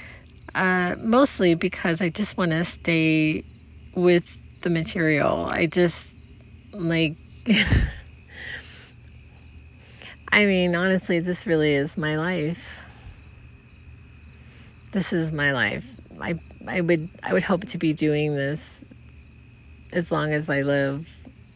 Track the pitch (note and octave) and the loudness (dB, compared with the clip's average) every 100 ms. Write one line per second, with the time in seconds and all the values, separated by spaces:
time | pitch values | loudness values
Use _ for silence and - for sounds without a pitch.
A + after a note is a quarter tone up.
0 | - - - - - - F#3 F#3 F3+ - | -16 -20 -20 -20 -8 -2 2 2 0 -2
1 | A3+ A#3+ C#4 - F3+ E3 F3+ - - E3 | 2 4 4 4 4 4 0 -2 -2 0
2 | F#3 - G#3 - F3+ D#3+ F3 - - D#3+ | -2 -2 -4 0 0 0 -2 -4 0 2
3 | D#3+ D#3 D#3 E3+ - - - - - F3+ | 4 4 2 0 -6 -18 -20 -20 -8 2
4 | F3+ F3 - - - - F#3 E3 E3 F3+ | 4 4 2 -12 -20 -8 -2 -2 -2 0
5 | D#3 D3 C#3+ - - - E3 F3+ F3 - | 2 4 2 2 -2 -2 0 2 2 2
6 | - - - - - - - G#3 E3 E3 | -8 -12 -20 -20 -20 -20 -18 -6 -2 0
7 | D#3+ E3 - - B3 G#3 G#3 - - - | 0 -2 -14 -10 2 2 4 4 2 -4
8 | - - - - - - - - - - | -18 -20 -20 -16 -14 -14 -16 -20 -20 -20
9 | - - - - - - - - - - | -20 -20 -20 -20 -20 -20 -20 -20 -20 -20
10 | - - - G#3 G3+ F#3 F3+ E3+ F#3+ F#3 | -20 -18 0 4 4 4 2 2 2 2
11 | - E3+ F3 F3 G#3 D#3+ D3+ C#3+ D3 - | 2 0 0 -4 0 2 4 2 0 -2
12 | D3+ D#3 E3+ F3+ D3+ E3+ - - - - | -2 -2 -2 -2 -4 -6 -10 -16 -18 -20
13 | - - - - - - - - - - | -20 -20 -20 -20 -20 -20 -20 -20 -20 -20
14 | - - - - - - - - - G3+ | -20 -20 -20 -20 -20 -20 -20 -20 -8 -4
15 | - F3 D#3+ D3+ C#3+ C3 G#2+ - - - | -2 -2 -2 0 0 0 0 -2 -10 -18
16 | - - F#2 E3 - - - D#3 E3+ E3+ | -18 -10 -6 -6 -8 -16 -6 -2 2 0
17 | E3 - - F#3+ - F3 G#3 E3+ D#3+ D3+ | 0 -10 -2 -2 0 -2 -2 -2 0 0
18 | D3+ D3 D3+ C#3+ C#3 D#3 - - - - | 0 2 0 -2 -2 -4 -8 -10 -16 -20
19 | - - - - - - - - - F3+ | -20 -20 -20 -20 -20 -20 -20 -20 -8 -6
20 | E3+ D#3 D3+ D3+ D#3 C#3+ C#3 C#3+ C#3 C#3 | -2 -2 -2 -2 -2 -2 0 0 0 -4
21 | D#3+ - - - - | -10 -18 -20 -20 -20